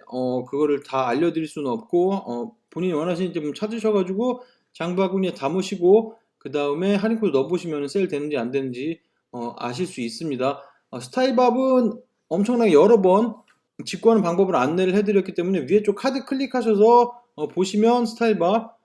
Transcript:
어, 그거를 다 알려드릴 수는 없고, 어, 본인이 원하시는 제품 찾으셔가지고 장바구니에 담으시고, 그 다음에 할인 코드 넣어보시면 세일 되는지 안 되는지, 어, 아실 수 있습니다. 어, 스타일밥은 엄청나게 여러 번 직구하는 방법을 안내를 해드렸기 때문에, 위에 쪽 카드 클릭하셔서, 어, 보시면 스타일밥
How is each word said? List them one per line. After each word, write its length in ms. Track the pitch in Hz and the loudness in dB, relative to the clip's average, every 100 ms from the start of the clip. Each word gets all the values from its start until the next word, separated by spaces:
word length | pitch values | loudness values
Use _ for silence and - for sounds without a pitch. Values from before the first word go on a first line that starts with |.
| - | -6
어, 400 | 127 127 127 - | -6 -4 -4 -4
그거를 380 | 139 147 143 | -2 0 0
다 240 | - 135 127 | -2 -4 0
알려드릴 400 | 131 170 160 156 | 0 0 -2 -6
수는 200 | - 139 | -6 -6
없고, 420 | 117 - 175 185 | -6 -2 0 0
어, 420 | 196 - 120 226 - _ | -2 -6 -8 -10 -14 _
본인이 240 | 160 185 | -6 -4
원하시는 400 | 156 165 170 185 | -2 -2 -2 -4
제품 220 | 160 151 143 | -4 -6 -6
찾으셔가지고 880 | 214 226 214 208 185 190 254 247 - _ _ | -6 -4 0 0 0 -2 -2 -4 -10 _ _
장바구니에 600 | - 165 180 190 190 190 | -10 -6 -2 0 0 -2
담으시고, 800 | - 135 175 185 190 175 208 226 - _ _ | -4 -4 -4 -4 0 4 4 2 -10 _ _
그 140 | 143 | -8
다음에 420 | 143 143 147 190 | -4 -2 -2 -2
할인 260 | 202 214 226 | 0 0 -2
코드 160 | 208 135 | 0 0
넣어보시면 520 | 143 175 175 147 143 | 0 -2 -4 -6 -4
세일 200 | 202 180 | -2 -2
되는지 300 | 147 147 147 | -4 -4 -4
안 140 | 117 | -4
되는지, 480 | 139 135 120 143 165 _ _ _ | -4 -4 -6 -8 -8 _ _ _
어, 240 | 123 120 - | -12 -10 -8
아실 300 | 120 123 180 | -8 -6 -8
수 140 | - | -6
있습니다. 600 | 117 113 165 131 127 143 - _ _ | -8 -8 -8 -2 -2 -4 -10 _ _
어, 80 | 127 | -16
스타일밥은 920 | 117 - 262 240 247 233 262 254 226 - - _ - | -8 -2 0 4 2 4 2 2 2 -2 -14 _ -6
엄청나게 440 | 165 202 247 226 | -2 0 2 6
여러 300 | 147 185 233 | 6 8 6
번 340 | 185 190 233 - _ _ _ - - | 6 4 2 -4 _ _ _ -18 -12
직구하는 380 | 180 226 226 | 0 4 4
방법을 320 | 156 135 190 165 | 2 0 2 2
안내를 400 | 127 170 185 190 | 2 0 0 2
해드렸기 380 | 202 196 185 | 2 2 0
때문에, 320 | - 175 190 131 | -4 -2 -2 2
위에 140 | 196 | 2
쪽 120 | 208 202 | 2 -2
카드 280 | 269 262 | -2 -4
클릭하셔서, 1000 | - 269 269 254 226 202 214 240 240 - _ - | -4 -4 -4 -2 0 4 6 6 4 -2 _ -10
어, 120 | 151 | -8
보시면 560 | - 190 208 220 240 233 | -4 -2 2 2 2 0
스타일밥 720 | - 233 196 170 220 226 _ | -2 0 2 2 0 -2 _